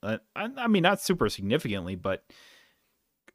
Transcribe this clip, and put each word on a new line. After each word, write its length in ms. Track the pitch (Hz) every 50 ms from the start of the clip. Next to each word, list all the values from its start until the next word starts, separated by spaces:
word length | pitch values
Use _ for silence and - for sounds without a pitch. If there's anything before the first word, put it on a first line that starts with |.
uh, 160 | - 101 110 - - _ -
I, 140 | - 208 233 269 269
I 100 | 240 226
mean, 160 | 214 190 165
not 160 | 185 202 -
super 300 | - - 185 175 113 104
significantly, 680 | - - 98 101 123 165 - 104 101 98 85 90 95
but 300 | 87 - 95 95 - _ _ - - - - - - _ _ _ _ _ _ _ _ _ _ _ _ _ -